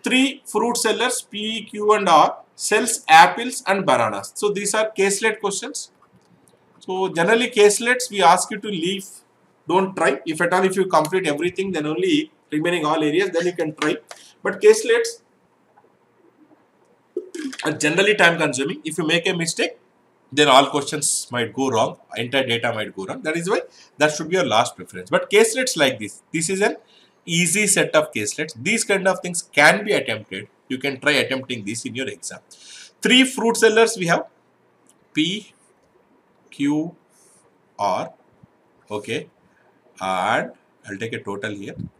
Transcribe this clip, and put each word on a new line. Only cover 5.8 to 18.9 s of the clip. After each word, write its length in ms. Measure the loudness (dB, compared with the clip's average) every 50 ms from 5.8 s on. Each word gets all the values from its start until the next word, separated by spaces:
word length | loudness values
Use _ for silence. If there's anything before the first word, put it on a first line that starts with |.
| -14 -14 _ _ _ _ _ _ _ _ _ _ _ _ _ _ _ _ _ _
So 280 | -10 -6 -4 -2 -2 -2
generally 380 | 0 0 2 4 4 2 2 0
caselets 600 | 4 6 6 6 6 4 0 0 0 -2 -2 -6
we 120 | -2 4
ask 280 | 6 6 6 4 2 -6
you 80 | -8 -8
to 100 | -6 -6
leave, 380 | -6 -2 -2 -2 -4 -4 -8 -14 -20 -20 _ _ _ _ _ _ _ _ _ 0
don't 260 | 2 2 2 0 -2
try. 260 | 0 0 0 0 -2 -6
If 140 | -8 -2 -2
at 120 | 0 2
all, 120 | 2 2 2
if 100 | 2 0
you 120 | 0 0
complete 400 | 2 2 2 2 2 -2 -2 0
everything, 460 | -2 -2 -2 -2 -4 -4 -4 -6 -4
then 140 | -4 -4 -4
only 460 | -4 -2 -2 0 2 2 0 0 -4 _ _ _ _
remaining 360 | -6 -2 -2 -2 -2 0 0
all 160 | -2 0 0
areas, 280 | 0 0 0 0 0 0
then 160 | -2 -2 -2
you 60 | -2
can 220 | -2 -2 -6 -6 -4
try. 220 | -2 -2 -2 -2 -4 _ _ -20 -20 -20 -20 _ _
But 180 | -8 -6 -6 4
caselets 600 | 6 6 6 6 4 0 0 0 0 -4 -8 -12 _ _ _ _ _ _ _ _ _ _ _ _ _ _ _ _ _ _ _ _ _ _ _ _ _ _ _ _ _ _ _ _ _ _ _ _ _ _ _ -12 -12 -12 -14 -12 -10 -10 -10 -6 -6
are 80 | -6
generally 420 | -4 -2 -2 -2 0 2 2 2 4
time 240 | 4 4 4 4 2
consuming. 420 | -2 -2 -2 -4 -4 -6 -6 -8 -10
If 140 | -10